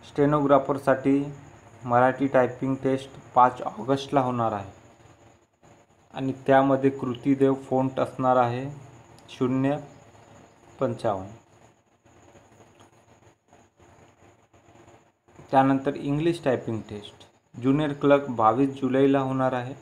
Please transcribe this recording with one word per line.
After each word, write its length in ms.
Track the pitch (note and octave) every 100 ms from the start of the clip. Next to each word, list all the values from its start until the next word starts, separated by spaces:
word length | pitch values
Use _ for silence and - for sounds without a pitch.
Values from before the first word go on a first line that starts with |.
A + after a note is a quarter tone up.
| -
स्टेनोग्राफरसाठी 1160 | - C#3+ D3+ C#3 C#3 C#3 C#3 - C3 C#3 C#3 C#3+ - - - - - B2
मराठी 420 | A#2+ B2+ B2+ C#3
टायपिंग 480 | C3 A#2+ B2 C3+ C3+
टेस्ट 260 | C3+ C3+ - - - B2
पाच 260 | B2 B2
ऑगस्टला 600 | - - A#2 C3+ - C#3+
होणार 300 | B2+ B2 A2+
आहे 200 | G#2 G2 - - _ - _ - _ _ _ - _ _ _ _
आणि 200 | C#3 C3+ C3 -
त्यामध्ये 420 | C3+ C#3 C3+ C3+
कृतिदेव 640 | C3+ B2+ A#2+ C#3+ C3+ C3+ C3+ C3+
फॉन्ट 300 | C3 C3 C3
असणार 380 | B2+ - C3 B2+
आहे 280 | A#2+ B2 C3+ D3 - - - - -
शून्य 480 | - B2+ C3 C3+ D3 C#3+ - - - - - - _ _ -
पंचावन्न. 500 | C3 A2+ A2+ G2 F#2+ A2+ _ _ _ _ _ _ _ _ _ - _ _ _ _ - _ _ _ _ _ _ _ _ _ - _ - _ - _ _ _ _ - - - _ _ _ - C#3
त्यानंतर 440 | C3+ C3+ C3+ C#3+ C#3
इंग्लिश 460 | C#3+ C#3+ E3 E3
टायपिंग 360 | C#3 A#2+ - A2 -
टेस्ट 360 | G#2 - - - _ _ -
ज्युनियर 380 | B2 C#3 D3+
क्लर्क 360 | C#3+ C#3+ C#3+ C#3
बावीस 400 | A#2 A2 A#2 C#3 C3+
जुलैला 380 | C3 C3 C#3 C#3
होणार 340 | C3 C3 C3
आहे 200 | B2 B2 C3+